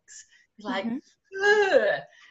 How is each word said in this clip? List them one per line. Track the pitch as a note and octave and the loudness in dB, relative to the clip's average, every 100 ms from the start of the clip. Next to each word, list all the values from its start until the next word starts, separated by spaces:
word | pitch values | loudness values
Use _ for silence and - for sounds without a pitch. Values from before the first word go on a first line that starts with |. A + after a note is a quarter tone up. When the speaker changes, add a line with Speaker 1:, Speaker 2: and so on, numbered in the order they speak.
| _ - - _ _ - | _ -20 -20 _ _ -14
Speaker 1:
You're | G#3 | -8
like, | G3 A3+ | -6 -4
Speaker 2:
Mm-hmm. | C4 - _ _ G4 G#4 G#4+ G4 | -8 -12 _ _ -2 2 2 4
Speaker 1:
"Ugh." | C#4 G#3 D3 - - - | 2 2 -4 -8 -20 -20